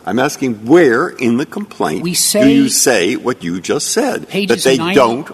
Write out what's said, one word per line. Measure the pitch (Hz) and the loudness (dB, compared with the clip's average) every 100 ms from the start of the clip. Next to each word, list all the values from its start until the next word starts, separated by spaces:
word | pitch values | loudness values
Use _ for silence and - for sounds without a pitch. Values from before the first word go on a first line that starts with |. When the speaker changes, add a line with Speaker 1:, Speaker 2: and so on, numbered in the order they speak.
| 90 | -6
Speaker 1:
I'm | 117 | -2
asking | 143 - 131 107 113 | -2 -2 -6 -4 4
where | 175 143 117 180 | 6 6 2 -2
in | - 120 120 | -2 0 0
the | 156 | -2
complaint | 202 208 - 92 - | -8 -10 -6 -4 -4
Speaker 2:
We | 175 | -4
Speaker 1:
do | 170 | -2
Speaker 2:
say | - 208 - | -2 2 4
Speaker 1:
you | - - | 4 2
say | - 139 107 92 - | 0 2 2 0 -2
what | 120 - | -4 -6
you | 87 90 | -6 -6
just | - 139 - | -4 -4 -2
said, | 220 277 294 | -2 -2 -4
that | - | -6
Speaker 2:
pages | 190 196 190 | -4 -2 0
Speaker 1:
they | 135 135 | 0 0
Speaker 2:
ninety, | 165 147 | 2 2
Speaker 1:
don't | 117 123 - | 2 0 -8